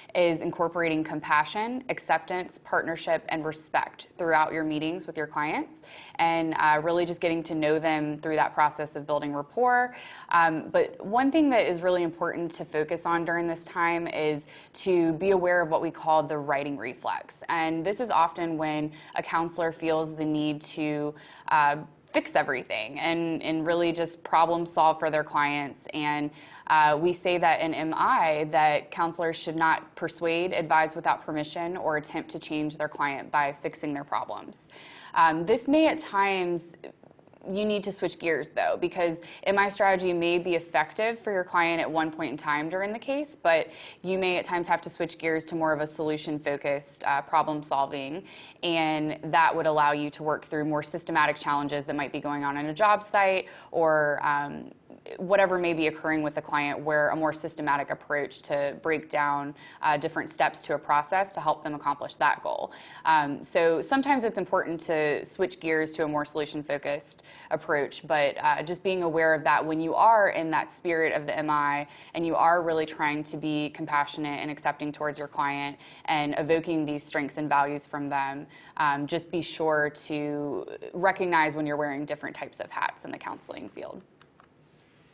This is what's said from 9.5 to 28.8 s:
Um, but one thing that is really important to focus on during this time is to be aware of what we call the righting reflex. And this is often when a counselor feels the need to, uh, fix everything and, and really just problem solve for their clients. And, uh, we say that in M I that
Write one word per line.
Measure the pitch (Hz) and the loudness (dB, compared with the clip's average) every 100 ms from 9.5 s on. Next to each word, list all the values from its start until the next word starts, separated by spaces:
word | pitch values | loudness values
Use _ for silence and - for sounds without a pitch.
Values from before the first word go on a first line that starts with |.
| - 247 247 247 247 - - - | 0 2 4 2 -4 -16 -14 0
Um, | 170 165 160 - | 4 4 2 0
but | 180 - - 190 | 2 2 -2 -2
one | 233 277 | 2 2
thing | 320 294 | 4 4
that | 240 151 | 4 4
is | 175 | 2
really | 180 180 | 2 2
important | 170 165 170 - 170 | 0 -2 -4 -2 -6
to | - | -6
focus | 160 151 151 170 170 | -6 -4 -2 -2 -2
on | 170 170 | -2 0
during | 170 170 | -2 -2
this | 165 - | -4 -6
time | 180 170 170 170 | -2 0 0 -2
is | - 151 147 - - - | -2 0 -2 -6 -18 -14
to | - 190 180 165 | -6 2 4 4
be | 160 190 | 2 2
aware | 190 175 175 | 4 4 4
of | 165 | 4
what | 156 | 2
we | 165 | 0
call | - 160 156 | -2 2 4
the | 147 151 | 4 -2
righting | 143 143 143 139 | 0 0 -2 -4
reflex. | 120 - 113 85 - - - | -6 -6 -4 -6 -6 -10 -4
And | 165 160 165 170 | 0 0 0 -2
this | 208 | -2
is | 233 | 0
often | - 165 175 165 156 | 2 2 0 -4 -2
when | 156 151 151 156 - - | -2 -2 -4 -6 -10 -8
a | |
counselor | - 165 165 165 165 | -2 -2 -2 -2 -2
feels | 160 165 160 156 156 | -2 0 0 0 -2
the | 156 | -2
need | 151 151 147 | 0 0 -2
to, | - - 151 147 147 151 - - - | -4 -4 -2 -2 -4 -6 -14 -14 0
uh, | 156 143 151 160 - _ | 4 4 2 -4 -18 _
fix | 302 - 165 | -4 0 0
everything | 147 135 185 107 107 143 | 0 -2 -4 -4 -4 -4
and, | 165 165 170 160 | -2 0 0 -2
and | - 160 156 | -2 -2 0
really | 170 170 | 2 2
just | 165 165 - | 0 -4 -6
problem | - 160 165 170 170 | 0 4 4 2 0
solve | - 160 156 | 4 4 4
for | 160 | 2
their | 151 | 0
clients. | 151 151 147 147 143 - - 151 | 0 0 2 0 -4 -8 -10 -4
And, | 147 147 147 - - - - | -2 0 -4 -8 -20 -10 2
uh, | 156 151 147 | 6 6 6
we | 175 | 2
say | 175 185 175 | 0 2 4
that | 170 151 | 4 4
in | 165 | 2
M | 139 160 - | -2 -2 0
I | 196 254 165 151 156 | 2 4 4 2 2
that | 160 151 147 | 4 4 4